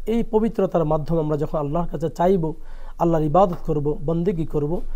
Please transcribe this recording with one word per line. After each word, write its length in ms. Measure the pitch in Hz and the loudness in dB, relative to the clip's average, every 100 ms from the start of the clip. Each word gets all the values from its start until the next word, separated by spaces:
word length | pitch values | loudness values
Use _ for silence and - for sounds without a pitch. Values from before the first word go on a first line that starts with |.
| - | -2
এই 160 | 233 | 0
পবিত্রতার 640 | - 214 226 220 190 175 | 2 2 2 0 0 2
মাধ্যমে 360 | 156 156 147 165 | 2 0 0 0
আমরা 160 | 151 151 | 0 0
যখন 220 | 151 160 | -2 -2
আল্লাহর 300 | 143 160 170 | -2 -2 -2
কাছে 220 | 156 160 | -2 -4
চাইব, 420 | - 175 196 160 - - - - - | 2 2 4 0 -4 -8 -10 -8 -2
আল্লাহর 260 | 165 160 | 2 2
ইবাদত 320 | 156 170 196 170 - | 4 4 4 2 -2
করব, 320 | 151 143 147 | -2 -2 -2
বন্দেগী 420 | 143 165 170 170 147 | -2 -2 0 -2 -2
করব, 340 | 151 147 185 - | -2 -2 -2 -2